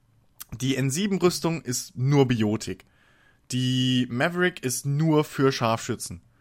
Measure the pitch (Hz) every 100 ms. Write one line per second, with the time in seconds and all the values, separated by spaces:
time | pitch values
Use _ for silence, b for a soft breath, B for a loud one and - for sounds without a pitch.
0 | _ _ _ _ - 113 135 127 135 147
1 | 208 190 180 - 170 165 - 123 - -
2 | 131 143 123 117 104 107 - 92 b b
3 | b b b b - 127 127 127 127 127
4 | 123 123 165 175 180 180 131 - 143 143
5 | 160 151 147 - 135 135 113 113 - 107
6 | - 82 - b